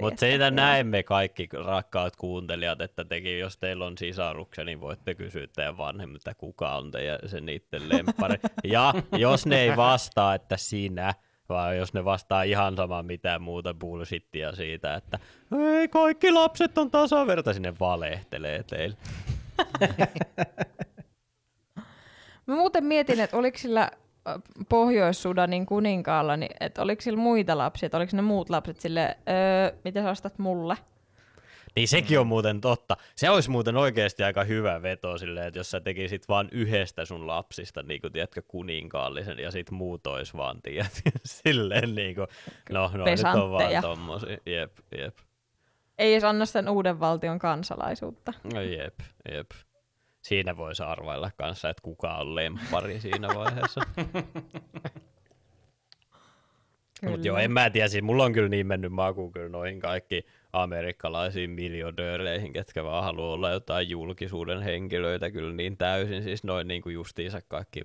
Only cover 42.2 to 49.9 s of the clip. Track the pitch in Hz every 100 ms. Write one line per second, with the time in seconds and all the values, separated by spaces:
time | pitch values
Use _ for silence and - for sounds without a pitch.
42.2 | 95 - - - - 95 95 98 92 170
43.2 | 175 113 95 92 90 85 85 82 85 87
44.2 | 104 104 - 85 78 - _ - 69 -
45.2 | _ _ _ _ _ _ _ - 214 220
46.2 | 208 214 214 220 196 202 185 165 160 165
47.2 | 170 170 170 151 180 - - - - 233
48.2 | - 220 101 113 92 82 73 - - _
49.2 | - 73 - - _ _ _